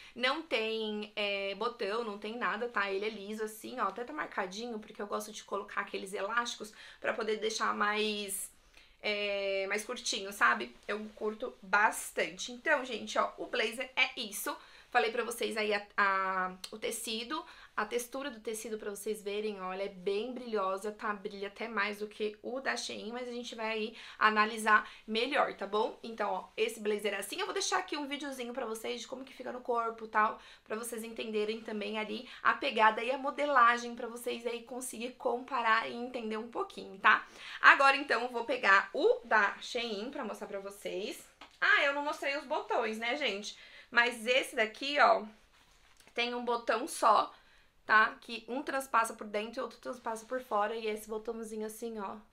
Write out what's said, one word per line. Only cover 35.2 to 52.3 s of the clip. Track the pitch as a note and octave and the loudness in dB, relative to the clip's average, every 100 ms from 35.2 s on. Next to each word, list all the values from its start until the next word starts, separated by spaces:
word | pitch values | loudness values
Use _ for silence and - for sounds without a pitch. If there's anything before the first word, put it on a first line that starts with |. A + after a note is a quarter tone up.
| B3+ A#3+ C4+ C4 A3+ A3+ B3+ | -2 -2 -2 0 4 4 2
e | |
entender | A#3+ B3 B3+ A3 G#3+ | -4 -6 -6 -4 -4
um | A#3+ | -4
pouquinho, | E4+ G4 - G3 F#3+ | -4 -6 -6 -12 4
tá? | G#3+ - - - - - | 6 6 4 -14 -14 6
Agora, | - D4+ C#4 C#4 | 8 10 8 6
então, | D4 A#3 | 2 0
eu | B3 | 0
vou | A#3+ | -4
pegar | A#3 C4+ G3+ G3 - | -2 0 6 6 6
o | B3+ G4 C5 | 4 4 4
da | - A3 G3+ - | 4 4 4 0
Shein | - A#3+ A#3 G3 A#3+ | -6 -4 -4 -4 -6
pra | C#4+ | -6
mostrar | A3+ G3+ G3 | -6 -6 -8
pra | G3 | -8
vocês. | G3 G3 F3+ F3+ G#3+ - - - - - | -10 -10 -6 -4 -6 -8 -14 -20 -20 0
Ah, | F4+ G4 | 4 6
eu | C#4+ | 4
não | C#4+ | 2
mostrei | D4 D4+ D4+ C#4 | -2 -2 -2 -4
os | C4+ | -2
botões, | - G4+ E4+ A3+ A3 | -2 0 0 0 -2
né, | A#3 D4 | -2 0
gente? | C4+ G3 G#3 - - - - | 0 -2 -6 -12 -18 -20 -2
Mas | A#3 A#3+ A#3+ A3 | 4 4 2 2
esse | B3+ E4+ C4+ | 2 2 0
daqui, | G#3+ - C#4 C#4+ | 0 0 0 6
ó, | G#3+ F#3+ G#3+ - _ _ _ _ _ _ - | 8 8 2 -12 _ _ _ _ _ _ -10
tem | - A#3+ | -2 -2
um | B3 | -2
botão | A#3+ A#3+ A#3+ A3+ C#4 | 0 0 2 0 0
só, | - B3+ G#3 - - _ _ _ _ - | 2 6 6 6 -4 _ _ _ _ 6
tá? | G#3+ G#3+ - | 8 6 2
Que | - A#3 - | -10 -10 -6
um | B3+ | -6
transpassa | D#4 C#4 C4+ A#3 A#3 | -2 -4 2 2 2
por | A3 G#3+ | -2 -6
dentro | G#3 A3 A#3 | -4 -4 -6
e | |
outro | - - | -8 -8
transpassa | C4 A#3+ A#3 A3 - | -12 -8 -6 -6 -4
por | B3+ | -6
fora. | B3+ G#3+ G#3 | 0 2 2
E | A3+ A3 | 0 -4
esse | G#3+ G#3+ | -4 -6
botãozinho | A3 A3 A3+ G#3+ A3 | -8 -6 -6 -6 -6
assim, | G#3+ G#3+ A#3 A3 | -6 -6 -8 -6
ó, | G3 G#3+ - | -8 -10 -16